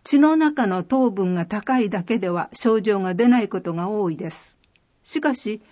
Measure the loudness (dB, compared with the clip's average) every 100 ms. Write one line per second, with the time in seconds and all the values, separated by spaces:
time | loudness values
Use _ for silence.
0 | 0 4 6 6 2 2 -2 -2 -2 0
1 | 0 0 -2 -2 -2 -6 0 0 0 -2
2 | -2 -2 -2 -4 -4 -2 0 2 2 0
3 | 0 2 4 4 2 -6 -6 -6 -4 -2
4 | -4 -4 -8 -12 -18 _ _ _ _ _
5 | -8 -4 -2 -4 -6 -8 _